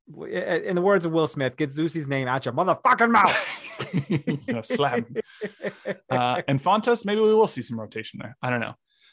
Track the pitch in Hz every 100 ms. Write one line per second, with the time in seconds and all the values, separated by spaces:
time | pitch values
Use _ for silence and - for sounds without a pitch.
0 | - 151 - 180 190 165 196 175 190 196
1 | 170 160 156 147 131 - 147 147 165 160
2 | 139 135 127 131 123 131 180 151 247 247
3 | 233 226 185 - - - - - - 170
4 | - 151 - 143 - 117 - 240 139 240
5 | 233 220 - - 202 - 202 - - 180
6 | - 127 123 123 131 139 180 214 240 233
7 | 202 214 214 214 208 131 - 113 104 110
8 | - - 120 - 127 120 - - _ _
9 | _